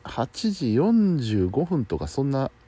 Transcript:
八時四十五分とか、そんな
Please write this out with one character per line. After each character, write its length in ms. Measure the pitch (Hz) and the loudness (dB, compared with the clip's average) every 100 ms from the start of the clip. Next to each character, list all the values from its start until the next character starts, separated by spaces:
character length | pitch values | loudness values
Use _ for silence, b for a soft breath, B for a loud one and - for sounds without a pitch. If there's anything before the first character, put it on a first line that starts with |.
八 500 | - - 113 - 220 | -12 -4 -4 -2 -4
時 220 | 196 127 110 | -2 0 2
四 440 | 190 233 202 165 | 4 4 4 2
十 300 | 113 107 92 | 0 0 0
五 160 | 110 170 | 0 0
分 200 | 175 110 | -2 -2
と 140 | 80 | -4
か、 100 | 76 | -4
そ 140 | - | -2
ん 80 | 139 | -2
な 200 | 135 135 - | 0 -4 -8